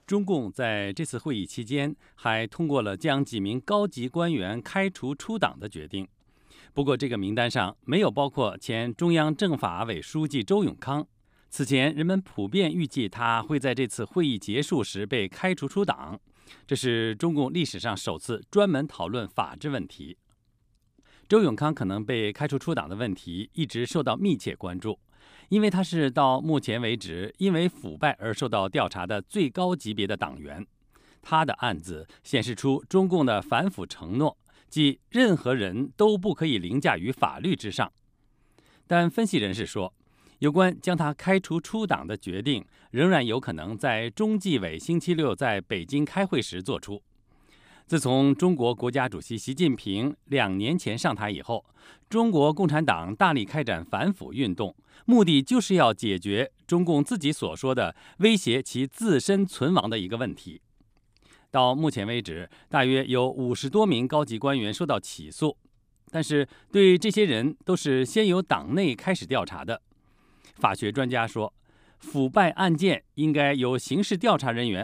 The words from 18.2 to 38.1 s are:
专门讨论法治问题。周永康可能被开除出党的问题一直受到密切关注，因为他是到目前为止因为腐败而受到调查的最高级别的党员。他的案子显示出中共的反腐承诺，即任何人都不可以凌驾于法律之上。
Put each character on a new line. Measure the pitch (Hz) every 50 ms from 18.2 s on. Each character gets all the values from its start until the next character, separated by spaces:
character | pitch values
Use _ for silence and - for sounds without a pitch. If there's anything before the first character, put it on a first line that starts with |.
| - - 113 - - _
专 | - 202 202 202
门 | 151 131 151
讨 | - - - 85 87
论 | 117 123 104
法 | - - - 92 69 -
治 | - 147 151
问 | 139 113 76
题。 | - - - 71 78 - - _ _ _ _ _ _ _ _ _ _ _ _ _ _ _ _ _ _ _ _ _
周 | - 208 226 202
永 | 139 110
康 | 104 147 156 156
可 | - 117
能 | 95 95 107 107
被 | 110 127 113 107 104
开 | 101 - 147
除 | 143 143
出 | 131 - 170 160
党 | - 76
的 | 78 92
问 | 104 127 107 92
题 | - - 92 85 92 110 - _
一 | 170 156
直 | - - 113 127
受 | - - 160
到 | 127 123 113
密 | - 196 202 143
切 | 101 - - 92
关 | - 101 90 90 92
注， | 95 110 - - _ _ _ _ _ - - - - -
因 | 190 214
为 | 214 208
他 | 180 190 185
是 | - 170 165 147 131
到 | 123 151 139 131 131 131
目 | 156 160 156
前 | 135 - 127 107 120
为 | 120 110 117
止 | 113 - 92 82 87 95 - - -
因 | 185 196
为 | 175 160 175
腐 | 180 - - - 85 76
败 | - 151 143 -
而 | - 101 113 107
受 | - 139
到 | 117 113 101 95 98
调 | 98 143 107
查 | 87 - 95 90
的 | 87 107 101
最 | - - - 208 165 123
高 | - 185 180 180 180
级 | 139 - 107 110
别 | 104 98
的 | 101 104
党 | 87 92 76 64 67
员。 | 73 71 73 90 104 - _ _ _ _ _ _ _ _ _ _
他 | - - - 156 160
的 | 135 -
案 | - 127 120 92
子 | 78 82 90 82 78 82 - - _ _
显 | - - 117
示 | 107 120 113
出 | - - 139 135 139 -
中 | - - 190 190 180
共 | 185 170 143
的 | 123 107 98
反 | - - - 120 175 196
腐 | - - 82
承 | - - - 80 85 104
诺， | 131 156 143 - _ _ _ _ _ _
即 | _ - - 143 139 135 - _ _
任 | - 240 262 214 175
何 | - - 123 135
人 | 123 98 92 95 117 139 - -
都 | - 208 214 214
不 | 185 185 208 156
可 | - 165
以 | 160 120
凌 | 98 85 90 113 139
驾 | - 165 107
于 | 80 90 120
法 | 131 - - 80 65
律 | - - - -
之 | - - 101
上。 | 90 - 104 - - _ _ _